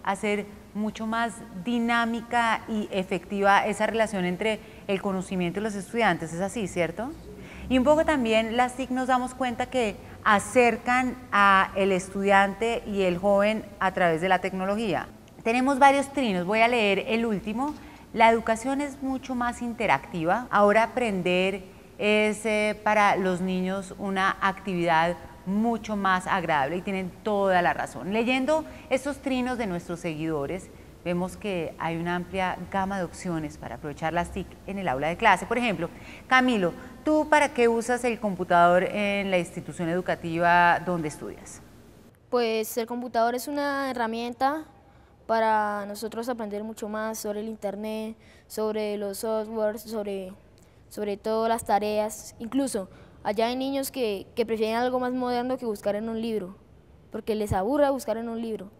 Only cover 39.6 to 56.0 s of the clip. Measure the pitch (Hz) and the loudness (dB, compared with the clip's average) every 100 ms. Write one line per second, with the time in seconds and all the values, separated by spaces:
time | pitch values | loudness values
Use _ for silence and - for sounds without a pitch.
39.6 | 151 147 170 175 180 165 170 165 170 175 | -10 -6 -2 -2 -2 -4 -2 0 6 8
40.6 | 175 165 165 175 151 - 104 - - - | 8 4 2 -2 -2 -6 -12 -12 -16 -20
41.6 | - - - - - _ _ 247 233 220 | -20 -20 -20 -20 -20 _ _ 0 0 0
42.6 | 220 - 226 240 247 233 226 247 247 285 | -2 -4 -4 -6 -4 2 2 0 -4 -2
43.6 | 285 277 269 247 226 226 240 240 269 302 | -2 -2 -2 -2 -2 -2 -6 0 0 0
44.6 | 311 - - - - _ - 226 220 214 | -8 -20 -20 -20 -20 _ -2 2 4 2
45.6 | 208 208 202 208 220 220 240 247 214 202 | 2 -2 -6 -8 -8 -6 -6 -4 -4 -6
46.6 | 220 220 214 214 220 220 214 208 220 220 | -8 -8 -6 -4 -6 -6 -6 -4 -6 -6
47.6 | 202 196 220 220 220 220 - - _ - | -6 -6 -6 -6 -6 -10 -20 -20 _ -4
48.6 | 214 214 214 208 202 196 226 220 214 226 | -2 0 -2 -2 -4 -4 -2 -2 -2 0
49.6 | 214 220 220 220 208 196 185 202 - - | -2 -2 -6 -6 -4 -6 -8 -14 -20 -20
50.6 | - - - - 208 202 220 220 226 226 | -20 -20 -16 -8 -4 -4 -2 0 2 0
51.6 | - 208 208 214 214 220 - - 233 262 | 2 2 2 0 -2 -6 -16 -12 -4 -2
52.6 | 277 220 185 - - - 196 208 226 254 | 0 -2 -8 -14 -20 -8 -4 0 0 0
53.6 | 269 277 269 - 233 196 - - 226 220 | -2 -2 -4 -2 -2 -2 -6 -4 -2 0
54.6 | 220 226 247 254 247 254 247 247 247 262 | 0 2 0 0 -2 -2 -2 -2 -2 -4
55.6 | 240 208 208 202 | -4 -4 -2 -2